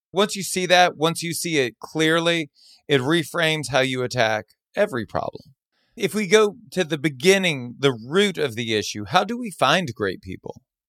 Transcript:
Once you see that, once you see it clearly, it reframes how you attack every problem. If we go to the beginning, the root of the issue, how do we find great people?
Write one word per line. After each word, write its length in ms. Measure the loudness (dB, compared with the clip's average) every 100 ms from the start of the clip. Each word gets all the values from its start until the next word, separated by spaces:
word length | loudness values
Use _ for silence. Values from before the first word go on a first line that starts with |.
| _
Once 240 | -2 0 -2
you 80 |
see 220 | -6 -4 4
that, 320 | 6 6 2
once 260 | -2 -2
you 100 | -4
see 240 | -6 -2 0
it 220 | 0 -4
clearly, 720 | -8 -2 2 2 2 0 -4 _ -20 -20 -2
it 120 | 0
reframes 680 | 2 0 0 -2 0 -2 0
how 100 | 0
you 240 | 0 0
attack 440 | -4 0 0 0 -6 _ _ -2
every 300 | -2 -2 -4
problem. 480 | -4 -6 -8 -18 _ _ _ _ -6
If 180 | -4
we 140 | -2 2
go 300 | 4 4 0 -8
to 120 | -4
the 140 | -4 -2
beginning, 800 | -4 0 4 4 2 -2 -6 0
the 120 | 0
root 440 | 0 0 2 2 0
of 180 | -4 -2
the 200 | 0 0
issue, 300 | -2 -6 -2
how 180 | 0
do 140 | 0 -4
we 120 | -8
find 440 | 0 2 2 0
great 280 | -4 -4 -4
people? 400 | -10 -12 -14 -16 _ _